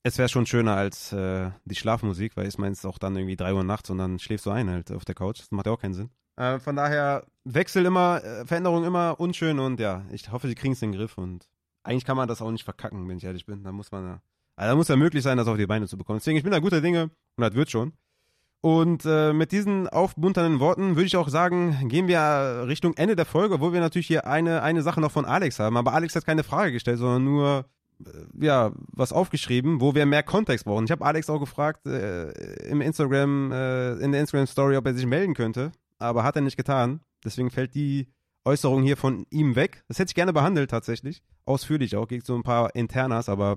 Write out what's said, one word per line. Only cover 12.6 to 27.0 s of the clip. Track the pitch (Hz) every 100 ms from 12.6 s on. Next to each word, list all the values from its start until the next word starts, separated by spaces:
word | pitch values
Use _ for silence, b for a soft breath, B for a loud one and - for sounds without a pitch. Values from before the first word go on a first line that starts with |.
| -
verkacken, | - 110 101 92
wenn | 92
ich |
ehrlich | 92 90 95
bin. | 101
Da | 98
muss | 101 104
man | 98
ja, | 92 92 - _ _ -
also | 101
da | 143
muss | 160
ja | 135
möglich | 165 151
sein, | 131 127
das | 113
auf | 107
die | 98
Beine | 107 101
zu | 95
bekommen. | - 107
Deswegen, | - 156
ich |
bin | 165
da | 180
guter | 185 170
Dinge | 165 170
und | 160 - _ -
das | 113
wird | 113 156
schon. | 113 127 - _ _ _ _ _ _
Und, | 160 160 165 165 156
äh, | 156 156
mit | 151 160
diesen | 196 208 196 180
aufmunternden | - 185 - 180 185 170 143
Worten | 151 180 190 160
würde | 185
ich | 185
auch | 147
sagen, | 156 180 180 175 139 131
gehen | 147 185
wir | 170 151 147 135 120 123
Richtung | 156 175 156
Ende | 185 185
der |
Folge, | 160 156 202 160
wo | 165
wir | 175
natürlich | 165 175 160
hier | 165 -
eine, | 151 170 165
eine | 135 165
Sache | 151 170
noch | 151
von | 156
Alex | 139 160 165 -
haben. | 107 120
Aber | 120
Alex | 143 165
hat | 160 -
keine | 156
Frage | - 151 208
gestellt, | 120 -
sondern | 120